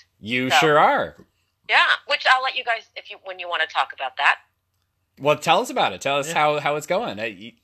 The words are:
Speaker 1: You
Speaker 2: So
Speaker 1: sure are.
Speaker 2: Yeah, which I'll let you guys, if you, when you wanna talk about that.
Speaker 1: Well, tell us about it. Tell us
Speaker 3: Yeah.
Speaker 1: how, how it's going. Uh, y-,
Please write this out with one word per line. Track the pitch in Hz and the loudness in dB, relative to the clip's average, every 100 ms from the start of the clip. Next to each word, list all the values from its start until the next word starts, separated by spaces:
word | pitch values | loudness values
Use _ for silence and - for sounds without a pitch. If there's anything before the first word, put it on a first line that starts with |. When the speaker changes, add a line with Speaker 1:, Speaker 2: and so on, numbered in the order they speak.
| _ _ | _ _
Speaker 1:
You | 104 123 131 | -4 -2 2
Speaker 2:
So | 156 | 2
Speaker 1:
sure | 151 151 | 4 6
are. | 202 285 - - - _ _ _ _ | 6 4 -2 -8 -20 _ _ _ _
Speaker 2:
Yeah, | 247 339 - - | 2 2 0 -2
which | 285 - | -4 2
I'll | 262 | 2
let | 262 254 | 0 -6
you | |
guys, | 240 226 - - | -6 -6 -6 -20
if | - | -18
you, | 202 | -18
when | 190 180 | -14 -12
you | 175 | -8
wanna | 165 156 | -4 -4
talk | 160 135 | -2 -4
about | - 131 - | -4 -10 -2
that. | 143 - _ _ _ _ _ _ _ _ | 0 0 _ _ _ _ _ _ _ _
Speaker 1:
Well, | 139 147 | 0 0
tell | 170 175 | 2 2
us | 254 | 2
about | 254 135 | -2 -2
it. | 92 | -2
Tell | 135 143 | -2 -2
us | 147 | -2
Speaker 3:
Yeah. | 165 | 0
Speaker 1:
how, | 151 147 | 0 0
how | 139 151 | -2 -4
it's | - | -2
going. | 185 226 101 | -4 -4 -6
Uh, | |
y-, | 113 92 113 _ | -8 -10 -18 _